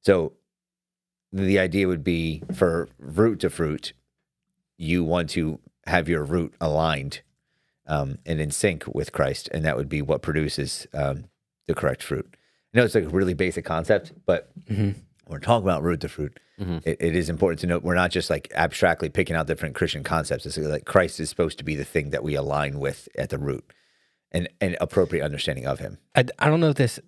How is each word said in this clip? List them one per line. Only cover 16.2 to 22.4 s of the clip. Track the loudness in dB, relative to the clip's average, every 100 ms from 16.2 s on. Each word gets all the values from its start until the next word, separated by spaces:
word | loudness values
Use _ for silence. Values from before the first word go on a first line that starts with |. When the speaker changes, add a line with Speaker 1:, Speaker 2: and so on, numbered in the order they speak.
| -8 -8 _ -10
Speaker 3:
Mm-hmm. | -6 -4 -2
Speaker 1:
it, | 0
it | 0 2
is | 0
important | 2 0 2
to | 0
note | 0
we're | 2
not | 2 2
just, | 0 -2
like, | -4 -4
abstractly | 0 0 4 2 4 0
picking | 0 0
out | 0 0
different | -2 -4
Christian | -2 -2 -2
concepts. | -2 -2 0 -4
It's, | -4 -4
like, | -2 -4
Christ | 4 4 4 -2
is | -8
supposed | 0 -2 0
to |
be | -6
the | -4 -2
thing | -2 -2
that | -4
we | -2
align | -2